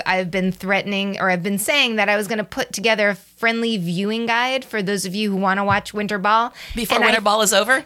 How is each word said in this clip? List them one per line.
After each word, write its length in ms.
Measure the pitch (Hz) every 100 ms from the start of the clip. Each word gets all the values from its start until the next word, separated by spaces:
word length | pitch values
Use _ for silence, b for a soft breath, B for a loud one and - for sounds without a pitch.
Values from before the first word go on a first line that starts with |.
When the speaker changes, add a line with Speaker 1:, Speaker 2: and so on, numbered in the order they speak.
| -
Speaker 1:
I've 240 | 185 180
been 200 | 190 185
threatening, 680 | 185 190 196 196 196 196 190
or 100 | 190
I've 140 | 180
been 160 | 190 202
saying 360 | 214 285 254 220
that 120 | 202
I 60 | 208
was 100 | 214
gonna 160 | 220
put 300 | 208 269 -
together 360 | - 220 214 208
a 60 | 190
friendly 600 | - - 233 226 233 220
viewing 480 | 170 175 196 226 233
guide 400 | 233 247 262 262
for 160 | 220
those 240 | 190 202 190
of 80 |
you 160 | 196 214
who 60 | 190
wanna 260 | 190 196
watch 300 | 202 202 208
winter 240 | 208 208 208
ball. 340 | 202 220 240 B B 233
Speaker 2:
Before 200 | 220 233
Speaker 1:
And 80 | 233
Speaker 2:
winter 140 | 226
Speaker 1:
I, 40 |
Speaker 2:
ball 180 | 208 214
is 100 | 208
over? 280 | 202 214 262